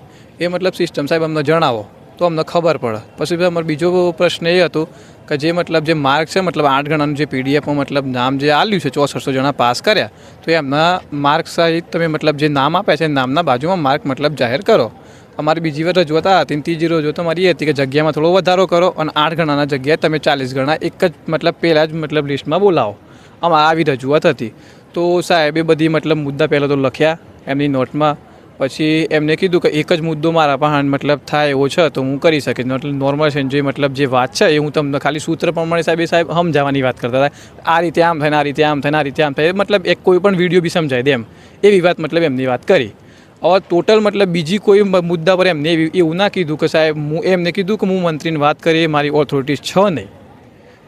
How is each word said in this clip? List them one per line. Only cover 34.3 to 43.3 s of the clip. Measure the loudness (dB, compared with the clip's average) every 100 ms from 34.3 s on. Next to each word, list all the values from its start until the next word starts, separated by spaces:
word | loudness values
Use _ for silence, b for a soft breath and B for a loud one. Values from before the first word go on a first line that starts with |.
છે | 2
એ | 2 2
હું | 0
તમને | -2 -2 -2
ખાલી | -2 -4
સૂત્ર | -4 -4 -2
પ્રમાણે | -2 -2 -2
સાહેબ, | 0 0
એ | 0
સાહેબ | 0 0
સમજાવવાની | 0 0 2 0 0
વાત | -2 -2
કરતા | -2 0 0
હતા. | -2 -16 -8 0
આ | 0
રીતે | 2 2
આમ | 2 2
થાય | 0
ને, | 0
આ |
રીતે | 0 0
આમ | 0 0
થાય | 0
ને, | 0
આ |
રીતે | 0 0
આમ | -2
થાય. | 0 0
મતલબ | 0 0 0 0
એક | 0
કોઈ | 2 4
પણ | 4 2
વીડિયો | 2 2
બી | 2
સમજાવી | 0 0 0
દે | 0
એમ, | 0 -2 B B B
એવી | 4 4
વાત | 4 0
મતલબ | -2 0
એમની | 0 0 -2
વાત | -2 2
કરી. | 2 0 -8 B B B